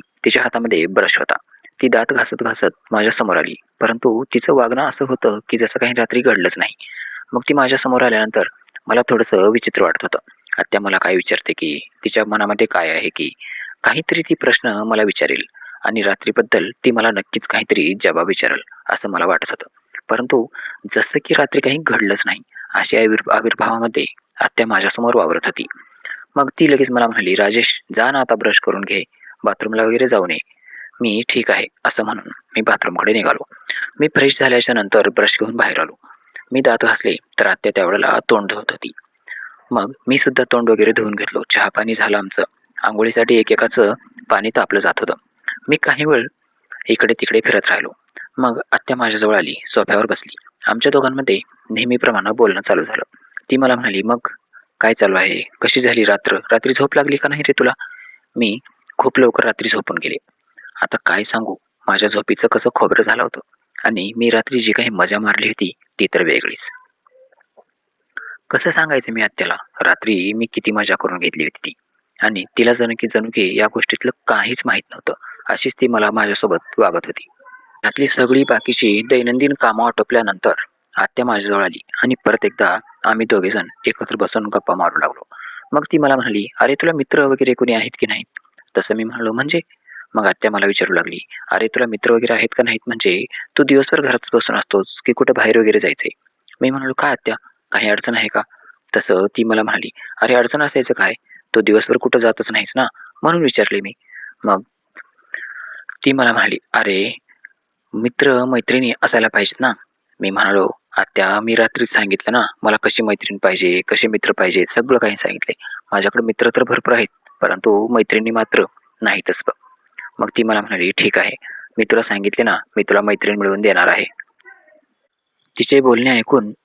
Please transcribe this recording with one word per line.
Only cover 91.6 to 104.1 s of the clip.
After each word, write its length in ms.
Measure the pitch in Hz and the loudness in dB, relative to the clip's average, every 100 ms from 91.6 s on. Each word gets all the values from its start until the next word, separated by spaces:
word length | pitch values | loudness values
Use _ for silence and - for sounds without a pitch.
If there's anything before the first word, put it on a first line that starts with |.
| 113 | 0
तुला 180 | 127 120 | 0 -2
मित्र 280 | 107 120 | 0 2
वगैरे 200 | 117 120 | 2 2
आहेत 200 | 110 117 - | 0 0 0
का 60 | |
नाहीत 160 | 120 113 - | 0 -2 -6
म्हणजे? 360 | 117 98 92 - - - - | -4 0 -2 -4 -12 -4 0
तू 60 | |
दिवसभर 380 | 143 139 135 160 | 4 4 4 0
घरात 280 | 135 120 - | 0 -2 0
बसून 220 | 117 - 107 | -2 0 -2
असतोस 460 | - 101 - - - | 0 0 -2 -2 0
की 80 | |
कुठं 200 | 120 - 123 | 2 2 4
बाहेर 200 | 110 113 | 4 4
वगैरे 220 | 107 107 | 4 4
जायचंय?" 300 | 95 - - - _ _ _ - | 2 -2 -8 -10 _ _ _ -4
मी 80 | 131 | -2
म्हणालो, 240 | 135 131 | -2 -4
"का 140 | - 139 | -2 0
आत्या, 280 | 127 113 113 - _ _ | 0 -4 -6 -10 _ _
काही 180 | 104 107 | -2 0
अडचण 260 | 107 120 113 | 0 0 -2
आहे 120 | 107 | -2
का?" 140 | 107 - _ - _ _ 107 | -4 -6 _ -20 _ _ -2
तसं 280 | - 92 101 | 2 2 2
ती 180 | - | 0
मला 200 | 113 110 | 0 0
म्हणाली, 260 | 107 101 - - - - | 0 -4 -6 -12 -18 -2
"अरे, 120 | 120 | 2
अडचण 280 | 123 120 147 | 4 2 0
असायचं 320 | 143 135 123 | 0 0 0
काय? 200 | - 127 131 _ - _ 113 | 0 -2 -2 _ -20 _ 2
तू 60 | |
दिवसभर 360 | 107 107 - - | 4 4 4 0
कुठं 220 | 120 123 | 2 2
जातच 320 | 113 - - | 2 0 -4
नाहीस 200 | 107 101 131 | -4 -4 -2
ना, 120 | 120 - - _ | -4 -6 -20 _
म्हणून 180 | 156 170 | 0 2
विचारले 400 | 143 - 101 101 | 2 2 0 -2
मी." 100 | 98 - _ | -6 -14 _